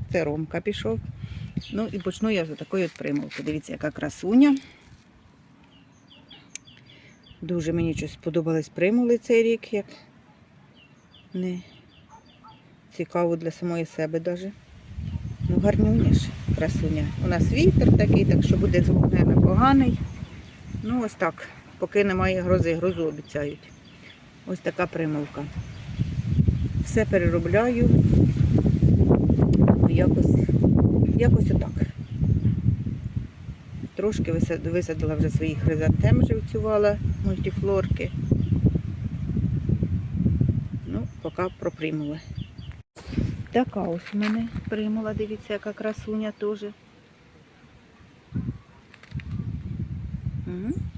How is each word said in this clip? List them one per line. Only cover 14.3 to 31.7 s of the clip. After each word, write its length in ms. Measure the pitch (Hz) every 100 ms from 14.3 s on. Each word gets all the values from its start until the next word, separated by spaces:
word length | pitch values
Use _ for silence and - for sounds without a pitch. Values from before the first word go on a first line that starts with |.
| 175 196 - - - - - - - - - -
Ну, 120 | -
гарнюня 520 | 202 - 214 226 202
ж, 80 | - - - - -
красуня. 480 | 160 - 156 151 302 -
У 40 | -
нас 240 | 170 -
вітер 440 | 254 359 - - -
такий, 280 | 208 -
так 200 | - -
що 120 | - -
буде 260 | - 180
звук, 300 | - - -
мабуть, 320 | - - -
поганий. 540 | - 190 262 277 247 - - - - - - - - -
Ну, 200 | 214 247
ось 100 | 220
так, 340 | - 170 - - - - -
поки 260 | 180 208
немає 380 | 202 185 190 185
грози, 320 | 180 185 165
грозу 300 | 165 180 170
обіцяють. 680 | 160 151 - 151 147 147 - - - - - - - - -
Ось 120 | 185
така 280 | 170 170 175
примулка. 580 | 165 156 151 143 - 147 - - - - - - - - - - - - -
Все 200 | - 226
переробляю. 840 | 214 196 170 170 170 196 247 233 226 - - - - - - - - - - - - - - - - - - - -
Якось, 560 | - - - - - - - - - - - - 220
якось 340 | 240 - -
отак. 360 | - -